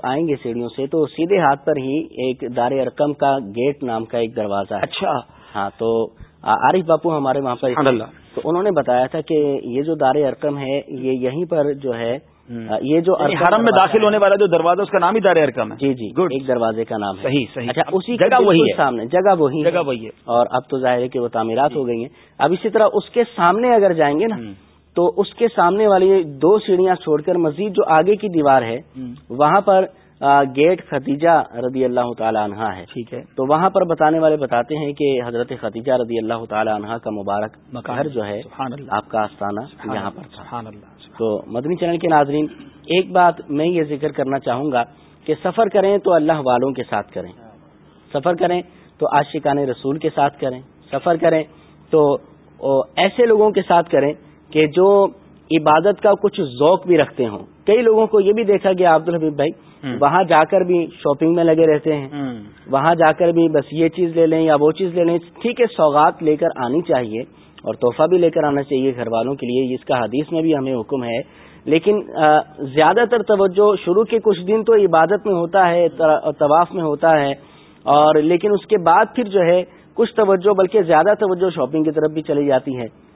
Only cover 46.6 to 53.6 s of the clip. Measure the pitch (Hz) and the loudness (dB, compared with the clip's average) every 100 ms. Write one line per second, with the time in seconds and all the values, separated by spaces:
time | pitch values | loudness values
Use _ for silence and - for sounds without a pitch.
46.6 | 135 127 117 107 101 95 90 90 113 104 | 0 -4 -6 -6 -6 -10 -14 -16 -20 -20
47.6 | _ _ _ _ _ 147 170 170 175 175 | _ _ _ _ _ -6 -2 -2 -2 -2
48.6 | 175 - _ - 156 143 147 156 143 143 | -6 -16 _ -6 -2 0 -2 -4 -2 -2
49.6 | 135 120 135 147 156 151 139 - 135 127 | -2 -4 -6 -4 -4 0 -2 -2 -8 -8
50.6 | 131 _ - 139 180 165 165 160 151 - | -14 _ -10 -4 -2 0 2 0 -2 -12
51.6 | - _ _ 160 147 139 - - _ - | -20 _ _ 2 2 0 -6 -20 _ -8
52.6 | 135 135 - - 190 - 233 214 214 202 | 0 0 0 0 0 2 2 4 2 2